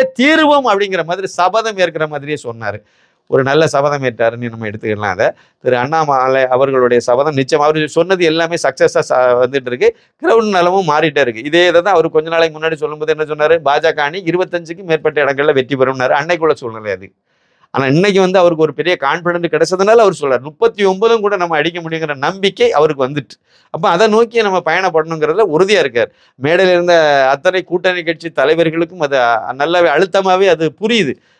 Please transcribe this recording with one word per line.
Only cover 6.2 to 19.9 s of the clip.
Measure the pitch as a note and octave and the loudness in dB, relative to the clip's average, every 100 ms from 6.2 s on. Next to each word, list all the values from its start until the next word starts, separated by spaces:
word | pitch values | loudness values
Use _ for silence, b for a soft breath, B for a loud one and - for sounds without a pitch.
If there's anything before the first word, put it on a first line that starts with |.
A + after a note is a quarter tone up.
| C3 C3 B2+ | 2 2 2
அவர்களுடைய | B2+ C3+ C3 B2 A#2+ | 2 2 2 2 2
சபதம் | A#2+ B2 D3 | 2 0 0
நிச்சயம், | C#3 C3 D#3 | -2 0 2
அவர் | D3 D#3 D3+ | 2 0 -2
சொன்னது | E3 F3 F#3 E3 | -2 0 0 0
எல்லாமே | D#3+ E3 E3+ | 0 -2 -2
சக்சஸா | C#3+ - E3 E3 D3+ | -4 0 0 0 0
ச-, | C3 B2+ B2 | 2 2 2
வந்துட்டு | B2+ C3+ B2 | 0 -2 -4
இருக்கு. | B2 G#3 - b b | -2 0 -2 b b
கிரவுண்ட் | E4 A3+ G#3+ | 0 2 2
நிலமும் | F#3 F3 G3 F3 | 2 2 2 0
மாறிட்டே | D3+ D#3+ C#3+ | 2 0 2
இருக்கு. | B2+ A2 | 0 -2
இதே | C#3+ E3 F3 | -2 2 4
இதை | E3+ | 4
தான் | F#3 | 2
அவர் | F3+ D#3+ | 2 2
கொஞ்ச | D#3 D#3+ | 0 -2
நாளைக்கு | E3 E3 D#3 | 0 -2 -2
முன்னாடி | D#3+ | -4
சொல்லும்போது | D#3 D3+ D3+ D#3 D3+ | -4 -6 -4 -4 -2
என்ன | D3+ | -4
சொன்னாரு, | D3+ D3+ E3+ | -2 2 2
"பா | C#3+ D3 | 2 0
ஜ | D#3+ | 0
க | D3+ | 0
அணி | C#3+ F3+ | -4 -4
இருபத்தஞ்சுக்கு | E3+ F3 F3+ F3 D#3+ E3+ | -4 -2 -2 -6 -8 -12
மேற்பட்ட | F#3 D#3 D#3 D3+ | -4 -2 -2 0
இடங்கள்ல | C#3 C3+ D3+ | 0 0 0
வெற்றி | C#3 A#2+ C3+ | 0 0 0
பெறும்னாரு." | C3 C3 B2+ | 0 0 0
அன்னைக்குள்ள | D3 D#3 F3 D#3+ | 0 -2 0 0
சூழ்நிலை | C#3+ B2 A2 G#2+ | -2 -6 -10 -8
அது. | F#2 F#2+ _ _ _ _ _ _ | -8 -10 _ _ _ _ _ _
ஆனா | B2 C3+ | -4 0
இன்னைக்கு | D3 G#3 F#3+ | 0 2 2
வந்து | F#3 F#3+ | 2 4
அவருக்கு | F3 D#3+ | 2 2
ஒரு | D#3 | 0
பெரிய | C#3 D#3 F3+ | -2 -2 -2
கான்ஃபிடென்ட் | C#3 E3 E3+ F3 E3+ | -2 -2 -2 -4 -2
கிடைச்சதுனால | D#3 E3 F#3 G3 | 0 0 0 2